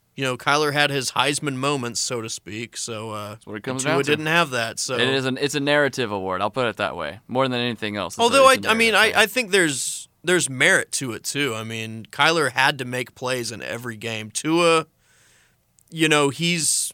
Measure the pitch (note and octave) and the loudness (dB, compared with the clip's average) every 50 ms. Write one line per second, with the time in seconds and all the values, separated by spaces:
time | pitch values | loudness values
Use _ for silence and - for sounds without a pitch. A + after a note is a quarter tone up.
0 | _ _ _ - C3+ C3 B2+ A#2+ - D3 C#3+ D3+ D3+ D3 C#3 D3 D3 C#3+ C#3+ C#3 | _ _ _ -4 -4 -4 -4 -2 0 0 2 2 2 2 2 2 2 2 2 -2
1 | B2 - - - B2+ C#3+ D3 - D#3 C#3+ C3+ B2+ C3 C#3+ D3 C3+ A#2+ A#2+ G#2+ - | -4 -2 -2 0 0 0 0 -2 -4 -2 0 0 2 2 0 0 -2 -4 -4 -4
2 | - - C3 A#2 A2 A2 - - - - G#2 A2 A#2+ A2 - - - - A2+ G#2+ | -4 -4 -4 -4 -6 -8 -10 -10 -12 -10 -10 -10 -10 -10 -10 -10 -8 -8 -8 -8
3 | A2 A2+ G#2+ G#2 G#2 G#2 G#2 - _ - G#2 G#2+ - C3 B2+ B2+ B2+ D3 D#3+ D3+ | -8 -8 -8 -8 -8 -10 -12 -14 _ -12 -12 -8 -6 -4 -4 -2 0 0 0 0
4 | C3+ C#3+ D3+ D3+ D#3 D#3 D#3+ F3 E3+ C#3+ B2+ A#2+ A2+ A2+ - - - - B2+ A#2 | 2 0 0 0 0 2 2 2 2 2 0 -2 -2 -4 -4 -6 -6 -4 -2 0
5 | A#2+ C3 C3+ C3+ C3 C3 B2+ C3+ C#3+ C#3 D3 D3 C#3 D3 C#3+ D3 D3 C3 - C3+ | 0 2 2 0 0 -2 -2 -2 -2 -2 -2 -2 0 2 4 4 4 2 0 -2
6 | B2 G#2 G#2 G2 F#2 F#2 F#2 F#2 G2+ G#2+ - C3+ B2 A2+ G2+ - G2+ D#2 C2+ F2 | -2 -2 -2 -4 -2 -2 -2 0 -2 -2 0 -2 -2 -2 0 -2 -4 -4 -4 -6
7 | D#2+ C#2+ F2 A2 - - A#2 B2+ C3+ C3 B2 A#2+ A#2+ A#2+ A2+ - A2 G#2 G#2 G#2 | -6 -8 -8 -12 -12 -4 -2 0 0 0 0 -2 -2 -4 -4 -4 -6 -6 -4 -4
8 | F#2 E2 - - A#3 A#3+ A#3+ C#4 C4 C4 C4 A3+ - - A3 A3+ A#3 A3+ G#3 F#3+ | -6 -6 -2 0 2 4 6 6 6 6 6 4 2 0 2 2 2 4 4 4
9 | G#3+ G#3+ - - A3 G#3+ - B3+ A#3+ F3+ F#3+ G3 F3 D3+ C3+ B2 - - - - | 4 4 4 4 2 2 2 -2 0 2 2 2 4 2 0 -2 -6 -6 -8 -10
10 | - - _ _ - E3 F3+ E3+ B2+ B2+ C3 B2+ C#3+ F3+ F#3+ C#3+ - - - - | -12 -18 _ _ 0 0 2 2 2 -2 0 2 4 4 4 4 2 -2 -6 -6
11 | C3+ B2 A2 - - - - C#3 C#3+ B2+ A2 A2 A2 A2+ A2+ A2+ A2 A2 A2 A2+ | -6 -6 -8 -8 -8 -6 -4 -2 -2 -2 -2 -4 -8 -8 -8 -8 -8 -10 -10 -14
12 | G#2 - - - C#3+ D#3+ E3 E3 D3 B2+ B2 C3+ C3 C#3+ D3+ C3 B2+ B2 B2 C3 | -14 -6 2 4 4 4 6 4 2 2 2 4 4 4 2 0 -4 -4 -4 -6
13 | B2+ - - - C3 B2 C3 B2 A#2 A2 A#2 F#2+ B1+ B1+ F#2+ A#2+ B2 A#2+ A2 G#2+ | -6 -8 -10 -8 -4 -4 -2 -2 -4 -6 -8 -8 -8 -8 -8 -8 -8 -10 -10 -8
14 | A2+ A2+ A2+ G#2+ G#2+ G#2+ - - - D#3 D#3+ F3 E3+ E3 E3 D#3+ D#3 - _ _ | -8 -8 -6 -8 -8 -8 -8 -6 -2 0 2 4 4 4 4 2 0 -4 _ _
15 | _ _ _ _ _ _ _ _ _ _ _ _ _ _ _ _ _ _ E3 D#3+ | _ _ _ _ _ _ _ _ _ _ _ _ _ _ _ _ _ _ -2 0
16 | D#3+ D#3 D3+ D3 C#3+ C#3+ A#2+ - E3+ E3+ F3 E3+ D3 C3+ - - - - | 2 4 4 4 4 2 0 0 0 0 0 0 0 0 0 -2 -4 -6